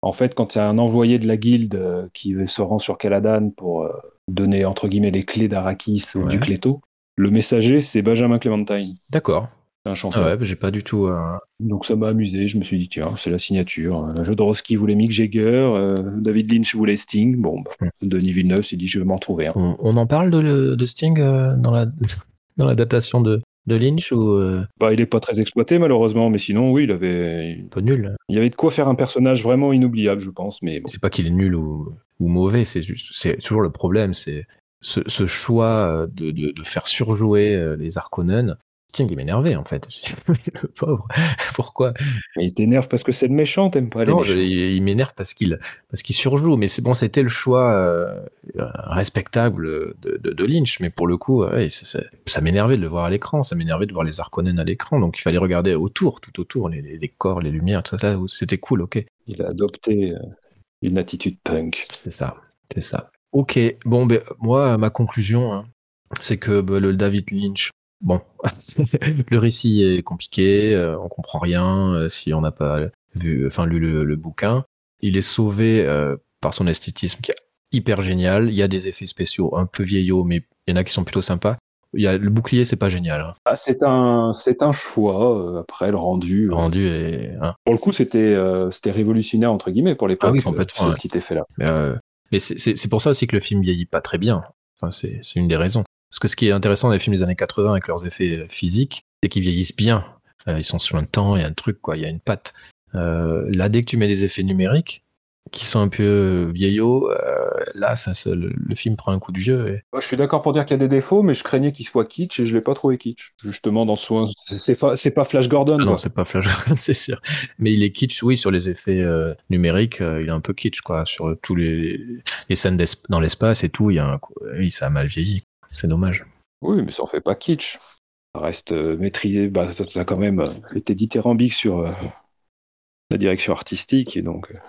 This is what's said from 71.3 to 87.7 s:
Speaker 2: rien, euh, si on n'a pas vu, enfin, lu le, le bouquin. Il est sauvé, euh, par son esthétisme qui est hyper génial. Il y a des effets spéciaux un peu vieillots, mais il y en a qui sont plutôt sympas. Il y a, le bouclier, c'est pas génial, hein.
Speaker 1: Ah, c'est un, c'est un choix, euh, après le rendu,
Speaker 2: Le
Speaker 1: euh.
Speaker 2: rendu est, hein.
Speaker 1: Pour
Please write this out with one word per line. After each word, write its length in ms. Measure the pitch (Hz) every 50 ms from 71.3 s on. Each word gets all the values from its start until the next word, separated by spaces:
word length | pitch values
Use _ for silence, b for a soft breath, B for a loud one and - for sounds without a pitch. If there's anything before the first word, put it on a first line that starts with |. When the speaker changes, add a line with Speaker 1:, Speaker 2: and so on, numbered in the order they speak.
| - 76
Speaker 2:
rien, 540 | 78 87 87 87 90 92 95 95 98 95 92
euh, 160 | 82 80 82
si 240 | - - - 78 78
on 80 | 80
n'a 100 | 78 78
pas 280 | 73 - 76 73 73 76 76 95 - _ _ _ _
vu, 320 | 92 87 82 78 65 67 67
enfin, 180 | - - 87
lu 140 | 82 82 85
le, 240 | 82 82 78 76 76
le 120 | 73 76
bouquin. 480 | 76 80 82 78 - - 101 117 131 135 _ _ _ _ _ _ _
Il 160 | - 101 92 95
est 40 |
sauvé, 640 | 95 - - - 113 107 101 101 110 113 113 110 92
euh, 300 | 71 73 73 73 71 69 69 _ _ _ _
par 120 | - 71 -
son 140 | - 92 90
esthétisme 520 | 80 - - - - - - 87 - -
qui 100 | 117 -
est 40 | - - _ _ _ _ _ _
hyper 300 | - 123 - - 107 95
génial. 460 | 98 92 92 90 90 90 95 104 113 117
Il 60 | 110
y 60 | 98
a 60 | 101 98
des 200 | 95 95 92 95
effets 180 | 92 - 101 90
spéciaux 480 | - - 92 82 - - 92 78 - 85
un 80 | 92
peu 180 | 92 - - 98
vieillots, 400 | 92 101 98 92 90 92 92 90
mais 200 | 87 87 85 - _ _ _ _ -
il 40 |
y 20 | 90
en 40 | 90
a 60 | 92
qui 100 | - -
sont 100 | - 90
plutôt 180 | - - 104
sympas. 360 | 92 - 95 87 - 104 117 117 _ _ _ _ _ _ -
Il 80 | - 104
y 40 | 98
a, 100 | 95 95
le 120 | 104 101
bouclier, 360 | 104 113 113 - - 123 123
c'est 100 | 117 -
pas 140 | 90 - 98
génial, 320 | 92 90 87 82 78 76
hein. 120 | 78 80 87 _ _
Speaker 1:
Ah, 100 | 123 104
c'est 260 | - - 135 127 131 143
un, 480 | 139 131 127 127 120 120 117 113 113 110
c'est 280 | - - 131 127 123
un 100 | 147 151
choix, 640 | 143 143 - - - - 104 104 95 95 110 123 120 104 90 87 87
euh, 60 | 85
après 280 | 82 - - - 87 98
le 60 | 101 95
rendu, 480 | 78 87 92 92 87 87 92 101 110
Speaker 2:
Le 80 | 101 87
Speaker 1:
euh. 20 |
Speaker 2:
rendu 320 | 82 82 82 80 95 98 92
est, 480 | 82 80 82 82 82 65 57 53 - -
hein. 140 | 76 82 - _ _
Speaker 1:
Pour 80 | -